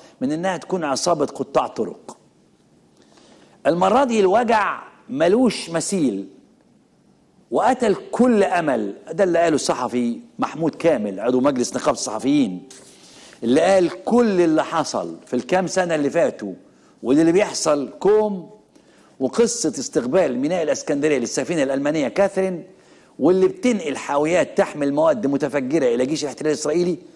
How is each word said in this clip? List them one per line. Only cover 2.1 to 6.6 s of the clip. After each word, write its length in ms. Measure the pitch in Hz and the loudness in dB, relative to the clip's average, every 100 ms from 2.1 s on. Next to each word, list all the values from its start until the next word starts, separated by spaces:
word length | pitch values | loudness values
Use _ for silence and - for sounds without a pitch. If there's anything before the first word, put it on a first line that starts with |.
| - _ _ _ _ _ _ _ _ _ _ _ - _ _ 139 | -20 _ _ _ _ _ _ _ _ _ _ _ -20 _ _ -2
المرة 380 | 170 190 233 | 2 2 2
دي 160 | 277 226 | 2 2
الوجع 580 | 190 214 233 220 185 131 - _ - | 2 2 2 0 0 -6 -12 _ -10
ملوش 600 | 131 170 220 247 - - | 0 2 4 2 0 -6
مثيل 580 | 165 - 190 135 98 98 - _ _ | -6 -4 0 0 -2 -8 -18 _ _